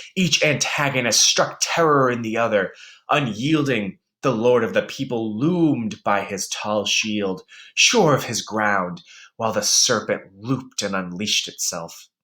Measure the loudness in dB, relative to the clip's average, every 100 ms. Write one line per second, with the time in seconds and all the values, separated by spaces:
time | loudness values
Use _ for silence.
0 | -12 -2 0 2 2 0 -2 -2 -2 0
1 | 0 2 2 2 0 -2 -4 0 4 4
2 | 4 0 -2 0 2 2 0 -6 -20 -16
3 | -2 0 0 -2 0 2 2 0 -2 -8
4 | _ _ -2 2 4 4 4 0 -2 -4
5 | -6 -4 -4 -2 0 2 2 2 -2 -6
6 | -2 -2 -2 -6 -6 -8 -4 -2 0 -2
7 | -2 -2 -2 -4 -10 -20 -12 0 2 4
8 | 4 4 0 -6 -4 -2 0 0 -2 -6
9 | -14 -20 -20 -6 -4 -2 0 2 2 2
10 | 0 -4 -6 -14 -4 -4 -4 -6 -4 -4
11 | -6 -6 -2 -2 -2 -6 -6 -6 -10 -14
12 | -20 _